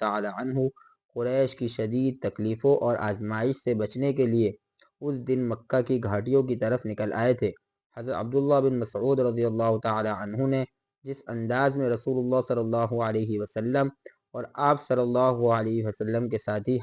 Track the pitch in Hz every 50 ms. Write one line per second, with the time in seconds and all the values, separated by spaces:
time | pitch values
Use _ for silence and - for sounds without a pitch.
0 | 113 107 101 107 101 104 95 98 127 131 131 135 131 131 - - - _ _ _
1 | _ _ - 120 117 123 131 135 135 127 - - 123 113 - - 110 110 117 127
2 | 131 135 127 - - 101 - - 107 110 113 110 - 139 143 - - 120 117 -
3 | - 107 101 110 107 107 110 110 117 131 135 - - 131 120 107 107 104 - 127
4 | 139 139 131 131 127 117 117 117 110 101 101 - _ _ _ _ _ _ _ -
5 | 143 147 139 127 120 123 131 127 123 117 110 113 - - - 131 120 - 131 120
6 | 113 101 101 101 107 120 135 139 131 127 123 - - 110 123 123 - 110 104 -
7 | 107 104 - 110 117 127 123 - 113 98 - _ _ _ _ _ _ _ - 120
8 | 117 127 131 85 107 120 131 139 139 143 143 139 135 135 131 120 113 - - 101
9 | 117 135 139 131 123 123 117 117 117 117 110 113 113 113 110 107 - 113 107 110
10 | 107 107 104 92 104 101 104 117 135 135 135 135 127 - _ _ _ _ _ _
11 | - 131 139 - - - 117 117 113 110 123 131 139 139 135 139 135 120 120 107
12 | - 131 131 127 123 123 127 127 123 - 127 120 113 113 113 117 117 110 123 120
13 | 113 110 107 110 110 110 107 104 104 - - 110 110 120 131 139 139 139 - _
14 | _ - _ _ _ _ - 120 120 - - 143 143 143 147 143 - - 131 123
15 | 123 120 120 123 127 131 123 117 120 117 113 113 110 110 113 113 110 107 101 -
16 | 110 107 113 117 123 113 113 107 - - 107 104 107 127 127 123